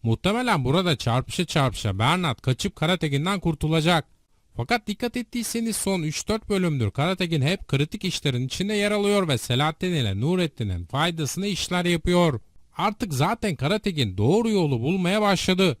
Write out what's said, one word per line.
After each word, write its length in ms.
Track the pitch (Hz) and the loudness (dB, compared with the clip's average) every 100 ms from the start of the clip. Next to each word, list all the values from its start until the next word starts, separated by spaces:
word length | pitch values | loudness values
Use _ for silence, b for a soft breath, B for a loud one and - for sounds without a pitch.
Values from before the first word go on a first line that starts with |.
Muhtemelen 600 | 110 110 180 220 254 185 | 0 0 0 0 2 0
burada 320 | 123 156 180 143 | 2 2 2 0
çarpışa 480 | - 123 127 - | 0 -2 -2 -4
çarpışa 540 | 175 165 135 104 110 95 | -2 2 0 0 -4 0
Bernard 400 | 117 180 170 120 | 2 2 0 -2
kaçıp 380 | - 127 196 - | -2 -2 -4 -2
Karatekin'den 640 | 160 185 160 139 165 196 | -2 0 0 0 0 -2
kurtulacak. 640 | 170 160 156 160 156 170 - _ _ _ _ - | -2 -2 0 2 4 2 0 _ _ _ _ -8
Fakat 300 | 120 233 214 | -2 -2 -2
dikkat 300 | 202 240 247 | -4 -4 -6
ettiyseniz 600 | 233 233 220 233 226 208 | -6 -6 -4 -4 -4 -4
son 260 | - 185 | -2 -2
üç 260 | 156 151 - | -2 -6 -4
dört 200 | 214 - | -4 -2
bölümdür 420 | 202 180 143 107 | 0 0 0 -2
Karatekin 520 | - 156 185 180 160 | 0 -2 0 -2 0
hep 260 | 131 190 - | 0 -2 -2
kritik 360 | 139 151 214 | -2 -2 -4
işlerin 420 | 185 - 147 123 127 | -6 -4 -2 -2 -4
içinde 280 | - 196 | -4 -2
yer 160 | 214 208 | 0 0
alıyor 380 | 208 202 202 180 | 2 2 2 2
ve 100 | 131 | 0
Selahattin 540 | - 123 151 160 185 | 0 0 0 0 -2
ile 280 | 170 113 95 | 0 0 0
Nurettin'in 640 | 131 185 170 - 107 90 | 0 0 -2 -2 -4 -4
faydasına 600 | 87 135 165 165 143 - 202 | -4 -2 -2 -2 -4 -4 -4
işler 380 | 185 - 180 | -4 -2 -2
yapıyor. 560 | 175 170 180 175 170 123 - - - - | 0 0 2 4 4 2 -8 -20 -20 -2
Artık 380 | 190 208 214 | -2 -2 -4
zaten 420 | 135 160 226 214 151 | 0 0 0 -2 -2
Karatekin 600 | 135 208 208 160 113 92 | 0 0 -2 -2 -2 2
doğru 320 | 107 202 226 | 2 4 4
yolu 300 | 208 156 127 | 2 2 0
bulmaya 420 | 127 190 175 208 | 0 0 2 2
başladı. 560 | 208 190 - 185 190 131 | 2 2 2 2 2 0